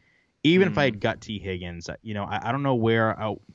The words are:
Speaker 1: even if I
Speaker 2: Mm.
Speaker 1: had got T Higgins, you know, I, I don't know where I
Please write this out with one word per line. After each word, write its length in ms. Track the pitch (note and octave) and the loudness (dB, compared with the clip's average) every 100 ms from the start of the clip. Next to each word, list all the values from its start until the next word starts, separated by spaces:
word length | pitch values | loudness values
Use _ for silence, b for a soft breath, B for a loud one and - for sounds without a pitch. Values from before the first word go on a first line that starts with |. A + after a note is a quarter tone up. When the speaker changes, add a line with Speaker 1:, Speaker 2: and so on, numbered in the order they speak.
| b b b b | b b b b
Speaker 1:
even 260 | D3+ F3+ F#3 | 4 6 4
if 80 | F3+ | 2
I 60 | |
Speaker 2:
Mm. 100 | C3+ | 0
Speaker 1:
had 60 | G#2 | 0
got 180 | A2+ - | -2 -4
T 180 | - G2+ | -6 -8
Higgins, 500 | G2 F2+ F2 E2+ - - | -6 -8 -8 -10 -10 -12
you 100 | A2 | -8
know, 100 | G#2 | -6
I, 260 | E2 G#2 A2+ | -6 -6 -4
I 20 | |
don't 100 | C3+ | -2
know 120 | C#3 B2 | 0 2
where 440 | A2+ A2+ A2 - | 4 4 2 0
I 160 | G#2+ - - | -4 -6 -12